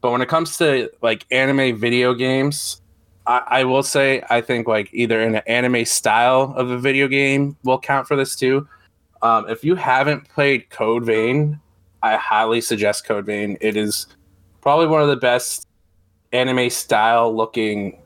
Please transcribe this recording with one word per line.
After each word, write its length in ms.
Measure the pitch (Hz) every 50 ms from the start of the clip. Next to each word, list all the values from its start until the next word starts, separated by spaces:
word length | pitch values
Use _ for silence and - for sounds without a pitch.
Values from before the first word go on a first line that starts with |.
But 100 | - 123
when 100 | 120 123
it 80 | 127 123
comes 280 | 160 160 165 156 - -
to, 320 | 175 156 139 131 113 - - _
like, 240 | - 117 110 104 - _
anime 440 | 127 127 135 135 139 139 135 127 117 104
video 360 | 113 120 120 123 123 127 127
games, 680 | 120 127 131 131 131 135 147 147 147 - - - - _ _ _ _ _ _ _ _ _
I, 160 | 120 120 123 123 -
I 160 | 123 131 131
will 200 | 127 127 135 131
say 380 | - - 147 139 135 135 127 - -
I 120 | 120 120
think, 260 | 117 - 131 117 113 117
like, 220 | 110 107 101 - -
either 260 | - 120 113 113 113
an 160 | 113 113 110 107 - -
anime 380 | 113 123 123 127 127 120 117
style 680 | - - - - 110 107 113 120 127 131 131 135 135 139
of 140 | 127 127 123
a 80 | 123 123
video 300 | 123 139 135 135 139 135
game 500 | 135 139 139 135 139 139 143 143 139 _ -
will 160 | 131 131 127
count 280 | - - 143 139 127 -
for 80 | 151
this 200 | 139 135 135 -
too. 320 | - 135 127 131 139 143 _ - _ _ _ _ _ _ _ _ _ -
Um, 260 | 117 113 110 104 -
if 140 | 113 - -
you 100 | 151 185
haven't 540 | 180 - - 127 131 139 143 151 - - _
played 400 | _ - 143 139 139 120 - _
Code 340 | - - 113 113 113 120 120
Vein, 540 | 113 110 110 110 120 127 147 151 151 147 147 _ _ _ _ _ _ _ _ -
I 120 | - 110 -
highly 440 | - - 113 107 113 110 113 117
suggest 440 | 113 - 120 104 104 104 104 - -
Code 200 | - 113 104 98
Vein. 320 | 104 104 101 104 104 98 -
It 160 | - 110 104
is 300 | 107 107 104 107 - - _ - _ _ _ _ _ _ _ _ _
probably 240 | - - 143 160 165 156
one 140 | 156 156
of 60 | 147 147
the 80 | 139 127
best 460 | 123 123 123 123 - - - - - _ _ _ _ _ _ _ _ _ _ _ _ _ -
anime 360 | 123 127 131 127 127 123 120
style 680 | - - - - - 107 107 113 117 117 117 117 110
looking 640 | 110 110 110 - 117 110 107 104 104 101 98 - - -